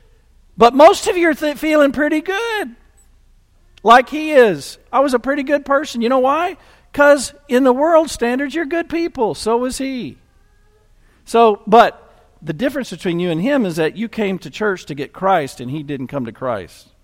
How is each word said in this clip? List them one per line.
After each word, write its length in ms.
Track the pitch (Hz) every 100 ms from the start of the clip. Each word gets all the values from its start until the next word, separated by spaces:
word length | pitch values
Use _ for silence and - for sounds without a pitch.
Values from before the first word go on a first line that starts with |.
| _ _ _ _ _ -
But 160 | 226
most 340 | 269 320 392 -
of 80 | 370
you 140 | 339
are 40 |
th-, 220 | 269 302 277
feeling 360 | 311 302 285
pretty 280 | 254 294 311
good. 560 | 320 392 466 427 247 240 _ _ _ _ _ _ _ _ _ _
Like 260 | 202 247 247
he 220 | 302 311
is. 480 | 294 226 151 - - _
"I 100 | 254
was 120 | 277
a 60 | 247
pretty 240 | 262 285
good 220 | 269 294 285
person." 360 | 277 311 240
You 80 | 233
know 100 | 262
why? 380 | 254 302 359 349 _ _ _
'Cause 400 | - 285 285 226 - -
in 160 | 247
the 100 | 269
world 360 | 247 311 320 311
standards, 460 | - 233 254 285 302
you're 100 | 285
good 240 | 339 330
people. 460 | 330 339 - 214 139
So 220 | 214 233
was 200 | 254 247
he. 400 | 269 254 151 - _ _ _ _ _ _ _ _ _ _ -
So, 360 | 233 226 202 -
but 320 | 220 190 - _ _ _ _
the 120 | 156
difference 360 | 151 269 285 233
between 300 | 175 190 170
you 100 | 180
and 120 | 160
him 240 | 220 285 196
is 100 | 165
that 220 | 156 180
you 120 | 226
came 300 | - 202 185
to 100 | 151
church 360 | - 214 185 -
to 100 | 143
get 180 | 135
Christ, 480 | - 190 185 135 -
and 80 | 123
he 140 | 156
didn't 240 | 143 139 127
come 180 | 139 120
to 60 |
Christ 560 | - 131 107 85 - _ _